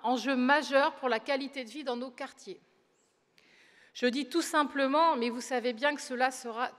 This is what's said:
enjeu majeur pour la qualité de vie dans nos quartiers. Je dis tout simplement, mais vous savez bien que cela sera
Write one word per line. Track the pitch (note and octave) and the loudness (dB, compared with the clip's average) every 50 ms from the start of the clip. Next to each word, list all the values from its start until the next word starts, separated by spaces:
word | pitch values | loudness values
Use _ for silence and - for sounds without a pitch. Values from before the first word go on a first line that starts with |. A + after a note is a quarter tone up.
| - | -2
enjeu | A#3 B3+ A#3+ G#3 C4+ C4+ | 0 0 0 0 0 0
majeur | B3 B3 C4 C#4+ D4+ C4+ B3 C#4 C4+ C#4+ D#4+ - | 2 4 4 4 4 2 2 2 4 4 2 0
pour | - C4+ B3 | 0 -2 0
la | A3+ A3+ | 0 0
qualité | A3+ C#4+ C#4 C4+ C#4 C4 - C#4 B3 | 0 -2 -2 -2 -2 -6 -8 -10 -10
de | A3 | -10
vie | A3 D4+ C#4+ | -10 -10 -6
dans | C4 A#3+ | -6 -6
nos | A#3+ B3+ C4 | -6 -6 -10
quartiers. | B3+ - C#4 C4 - - - G3+ F3 - _ _ _ _ _ _ _ _ _ _ _ _ _ _ _ _ _ _ _ _ - _ _ _ - _ - | -10 -12 -12 -12 -14 -16 -16 -16 -16 -16 _ _ _ _ _ _ _ _ _ _ _ _ _ _ _ _ _ _ _ _ -20 _ _ _ -20 _ -6
Je | - B3 | 0 0
dis | B3 A3+ C#4+ C#4 - | 0 2 0 -2 -2
tout | - E4+ | -2 -2
simplement, | D#4+ - - D#4 D4 C#4+ - C#4 C4+ C4 C#4 D#4 E4 E4 D4+ | 0 2 2 2 2 2 2 0 2 2 4 4 4 4 4
mais | A#3+ A#3 A#3+ | 2 0 -2
vous | A3+ B3+ A#3 | -2 -4 -6
savez | - C4+ A#3+ A3 B3 A#3+ | -4 -2 -2 -2 -2 -2
bien | A3 C#4 D4 D4 | 0 0 0 0
que | C4+ | -2
cela | - - B3+ A#3+ B3+ C4 | -6 -6 -2 0 0 0
sera | C4 - - A#3+ A3 A#3 B3+ - - | 0 -4 -10 -8 -6 -6 -6 -6 -6